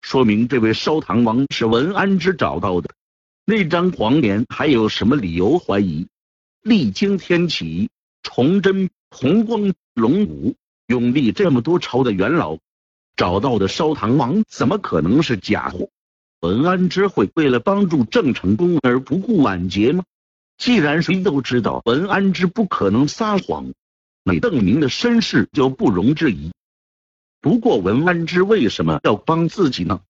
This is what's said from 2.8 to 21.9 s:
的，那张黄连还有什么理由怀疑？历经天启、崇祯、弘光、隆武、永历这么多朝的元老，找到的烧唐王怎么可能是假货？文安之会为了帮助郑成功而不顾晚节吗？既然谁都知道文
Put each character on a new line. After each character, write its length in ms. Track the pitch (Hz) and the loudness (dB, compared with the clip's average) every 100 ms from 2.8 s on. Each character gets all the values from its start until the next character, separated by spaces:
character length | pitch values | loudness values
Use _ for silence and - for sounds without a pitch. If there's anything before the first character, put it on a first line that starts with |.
的， 80 | - - _ _ _ _ - | -6 -16 _ _ _ _ -2
那 180 | 214 170 | 0 0
张 260 | 175 180 | 0 0
黄 300 | 170 107 143 | 0 0 2
连 240 | 117 101 123 | 2 0 -4
还 180 | - 147 | -4 0
有 220 | 120 107 | 2 2
什 180 | - 104 | 0 0
么 80 | 147 | 0
理 180 | 95 | -2
由 240 | 82 95 175 | -2 0 0
怀 220 | - 98 | 0 -2
疑？ 260 | 98 76 180 _ _ _ _ _ | 0 -2 -8 _ _ _ _ _
历 300 | 214 214 120 | 0 2 2
经 260 | 95 202 196 | -2 -2 -2
天 300 | - 175 175 | 0 0 0
启、 420 | - 82 82 104 _ _ _ | -2 -6 -4 -6 _ _ _
崇 400 | - - 127 196 | -10 0 2 2
祯、 280 | 190 190 185 _ _ | 2 0 -4 _ _
弘 360 | - 127 202 220 | -4 0 2 0
光、 280 | 233 202 180 _ - | 0 -2 -4 _ -2
隆 300 | 113 180 202 | 0 2 0
武、 280 | 73 71 - _ _ _ | -2 -6 -6 _ _ _
永 280 | 123 120 | -2 0
历 180 | 135 120 | 0 0
这 180 | 98 190 | 2 2
么 120 | 127 | 2
多 180 | 113 175 | 2 -2
朝 240 | - 123 | 0 -2
的 80 | 123 | 0
元 220 | 98 98 | 0 0
老， 240 | 165 85 80 _ _ _ _ _ - | 0 -2 -8 _ _ _ _ _ -4
找 240 | 98 92 | 0 0
到 180 | 135 113 | 0 0
的 120 | 95 | -2
烧 260 | - 160 160 | 0 -2 -2
唐 220 | 104 135 | 0 0
王 260 | 123 190 220 | 0 -2 -2
怎 200 | - 127 | -2 -2
么 100 | 214 | 0
可 240 | - 87 | -2 -2
能 220 | 78 131 | 2 0
是 140 | 160 113 | 0 -4
假 320 | - 98 64 | -2 -4 -4
货？ 200 | - - _ _ _ _ _ | -8 -10 _ _ _ _ _
文 240 | 82 104 165 | -2 0 2
安 240 | 185 180 | 2 0
之 180 | 180 196 | 0 0
会 240 | 160 107 - | 0 0 2
为 140 | 147 | 2
了 100 | 123 | 2
帮 260 | 120 202 196 | 0 0 0
助 160 | 156 | 0
郑 300 | 113 247 160 | 2 2 0
成 240 | 104 90 107 | 0 0 2
功 200 | 175 170 | 2 2
而 160 | 131 123 | 2 0
不 180 | 131 165 | 0 -4
顾 200 | 190 208 | 0 2
晚 320 | 123 92 92 | 2 0 -4
节 240 | 92 110 | 0 2
吗？ 100 | 175 180 _ _ _ _ _ | 0 -6 _ _ _ _ _
既 180 | - 240 | 0 2
然 260 | 147 156 | 2 0
谁 220 | 175 190 | 0 0
都 180 | 185 139 | 0 -2
知 180 | 127 123 | -2 -2
道 220 | 104 64 | -2 -4
文 220 | - | -2